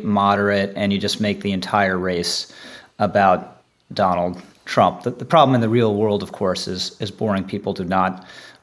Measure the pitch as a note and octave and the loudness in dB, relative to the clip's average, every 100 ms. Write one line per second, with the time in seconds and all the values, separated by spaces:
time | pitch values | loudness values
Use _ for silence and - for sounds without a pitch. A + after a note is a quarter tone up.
0 | G#2+ G2+ G2+ G2+ G2+ G2+ G2+ - G2+ G2 | 0 2 4 4 2 2 0 -2 -2 0
1 | G2+ - G#2+ G2 G2+ F#2+ F2+ G#2 G2 F#2 | -2 -2 -2 -2 -4 -4 -2 0 0 0
2 | F#2 F2 F2 - - - - - - - | -2 -2 -4 -6 -8 -16 -20 -20 -18 -4
3 | G#2 G2+ G2 F2+ F2 - _ _ - - | 0 4 4 4 0 -18 _ _ -10 -2
4 | F#2+ F2 F2+ F2+ - _ - - F#2+ E2 | 0 2 -2 -4 -12 _ -4 2 4 2
5 | B2 - B2 E3 C#3 B2+ A2+ A#2 A2+ G2+ | -4 -8 2 4 6 4 2 2 2 2
6 | G#2+ G#2 F#2 - G2 F2+ - F#2 - - | 0 0 -4 -4 -2 -2 -4 -6 -8 -8
7 | G2+ - A2 G2 F#2+ G2+ G#2 G2 F2 F#2+ | -10 -4 -2 -2 -2 -6 -6 -6 -2 0
8 | F#2 F#2 - - - - | 0 -2 -12 -20 -20 -16